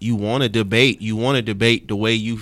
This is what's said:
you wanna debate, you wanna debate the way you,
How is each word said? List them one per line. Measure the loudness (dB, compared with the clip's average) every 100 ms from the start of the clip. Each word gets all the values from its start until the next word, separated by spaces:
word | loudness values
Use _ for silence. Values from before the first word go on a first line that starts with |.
you | -4 -2
wanna | 0 0 0
debate, | 0 0 4 2 2
you | -4 -2
wanna | 0 0
debate | -2 0 2 2 -2
the | -2
way | 0
you, | 0 -2 -6